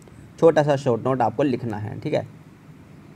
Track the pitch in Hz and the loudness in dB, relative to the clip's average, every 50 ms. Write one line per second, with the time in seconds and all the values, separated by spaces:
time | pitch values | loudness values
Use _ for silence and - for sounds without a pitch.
0 | - - - - - - - - 160 165 156 156 147 147 143 135 139 135 117 110 | -20 -20 -20 -20 -20 -16 -2 4 4 4 6 4 2 2 2 0 0 0 0 0
1 | 110 127 135 127 120 107 107 123 143 143 120 120 123 117 104 98 107 107 104 107 | 0 -2 0 0 0 0 0 0 -2 0 -2 -2 -4 -6 -6 -6 -8 -10 -10 -8
2 | - - - - 110 - - - - - - - - - - - - - - - | -8 -4 -4 -4 -4 -6 -14 -20 -20 -20 -20 -20 -20 -20 -20 -20 -20 -20 -20 -20
3 | - - - | -20 -20 -20